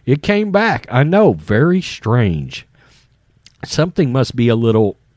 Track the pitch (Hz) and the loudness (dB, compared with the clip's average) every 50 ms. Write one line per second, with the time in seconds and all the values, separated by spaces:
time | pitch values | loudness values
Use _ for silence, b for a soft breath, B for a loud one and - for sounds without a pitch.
0 | b 120 139 147 - - 208 208 214 202 190 202 226 220 160 - - - 117 127 | b -2 -2 -2 0 -2 -2 0 -2 0 0 0 0 0 -2 -4 -6 -2 0 0
1 | 143 156 185 208 220 156 98 78 78 - 104 113 147 175 180 185 - - - - | 2 2 4 4 4 4 2 0 -4 -2 0 2 2 2 2 0 -2 -6 -12 -8
2 | - 107 117 123 110 95 82 76 67 65 - - - _ b b b b b b | -4 0 0 2 2 0 0 -2 -6 -10 -12 -16 -18 _ b b b b b b
3 | b b b _ _ _ _ _ _ - _ - - - - - 156 180 - - | b b b _ _ _ _ _ _ -20 _ -18 -14 -8 -2 -2 -2 -2 0 -2
4 | 160 127 120 135 123 - - - 117 117 113 113 117 113 107 110 107 98 - _ | -2 0 0 -2 -2 -2 -2 0 0 2 2 2 2 2 2 2 2 0 -2 _
5 | _ _ _ | _ _ _